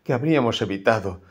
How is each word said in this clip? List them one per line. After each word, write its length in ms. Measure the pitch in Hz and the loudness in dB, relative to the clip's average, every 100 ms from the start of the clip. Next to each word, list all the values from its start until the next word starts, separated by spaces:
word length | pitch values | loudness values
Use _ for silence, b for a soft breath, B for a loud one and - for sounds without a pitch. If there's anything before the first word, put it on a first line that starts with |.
que 100 | - | -4
habríamos 480 | 127 151 156 120 107 | -2 2 2 2 0
evitado, 600 | 101 98 101 110 95 90 b | -2 -2 2 2 0 -10 b